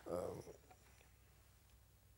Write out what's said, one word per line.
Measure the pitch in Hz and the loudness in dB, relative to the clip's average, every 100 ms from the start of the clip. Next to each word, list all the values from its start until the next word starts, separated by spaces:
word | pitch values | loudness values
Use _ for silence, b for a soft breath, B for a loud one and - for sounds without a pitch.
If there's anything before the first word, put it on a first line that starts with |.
| - | 6
Euh, | 87 92 87 90 - - - - - - - - - - - - - - - - | 8 8 4 -2 -6 -10 -14 -14 -16 -16 -16 -16 -16 -16 -16 -16 -16 -18 -18 -18